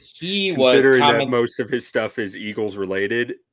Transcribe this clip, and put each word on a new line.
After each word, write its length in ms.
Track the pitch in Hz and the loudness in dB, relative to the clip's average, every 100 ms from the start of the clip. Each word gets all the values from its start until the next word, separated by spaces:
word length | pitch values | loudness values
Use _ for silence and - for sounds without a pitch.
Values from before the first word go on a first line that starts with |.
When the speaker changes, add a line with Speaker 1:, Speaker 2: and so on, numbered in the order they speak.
| - | -20
Speaker 1:
he 360 | - 170 202 196 | -14 -6 -4 -2
was 200 | 160 127 | 2 4
Speaker 2:
Considering 280 | 127 135 131 | 6 6 6
that 120 | 143 | 4
Speaker 1:
comment- 180 | 117 127 | 2 0
Speaker 2:
most 300 | 123 117 - | 0 0 -4
of 80 | 113 | -4
his 180 | 123 - | -6 -4
stuff 320 | 123 110 - | -4 -4 -6
is 180 | 104 80 | -8 -8
Eagles 400 | 107 107 107 98 | -10 -6 -6 -4
related, 600 | 95 95 101 117 120 - _ | -4 -2 -2 -2 -4 -8 _